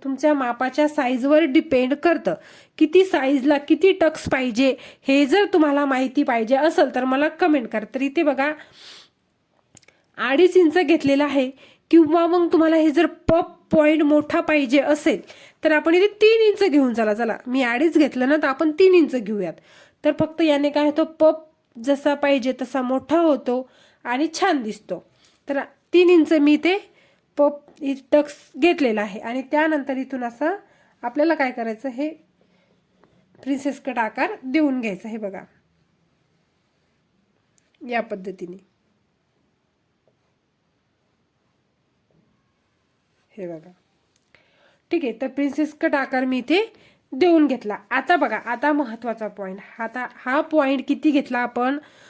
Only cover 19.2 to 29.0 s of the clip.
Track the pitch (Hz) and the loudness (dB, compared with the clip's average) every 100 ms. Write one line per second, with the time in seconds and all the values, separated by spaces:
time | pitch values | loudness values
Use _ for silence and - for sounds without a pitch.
19.2 | 202 208 175 - _ - _ _ 294 302 | -6 -6 -6 -8 _ -20 _ _ -4 -2
20.2 | 311 311 330 285 285 294 294 294 320 - | -4 0 0 2 0 0 0 0 -4 2
21.2 | 311 320 - _ _ - 233 277 294 285 | 2 2 -8 _ _ -10 -4 -2 0 -2
22.2 | 285 277 254 254 262 277 247 262 262 320 | 0 0 -2 -6 -6 -6 -4 -4 -2 0
23.2 | 330 269 254 247 254 _ _ _ 240 254 | 2 0 -2 -6 -8 _ _ _ -8 -4
24.2 | 311 330 403 294 214 202 - 180 - _ | -4 -2 -2 -2 -4 -10 -12 -14 -14 _
25.2 | _ _ - 277 - _ _ 349 359 349 | _ _ -8 -8 -8 _ _ 4 6 6
26.2 | 302 320 294 294 320 403 - _ _ _ | 4 4 4 4 2 -2 -6 _ _ _
27.2 | _ - 294 294 - - 277 269 - 294 | _ 0 0 0 -12 -10 -8 -8 0 0
28.2 | 294 - - 269 330 339 254 214 | 0 -6 -14 0 0 2 0 -2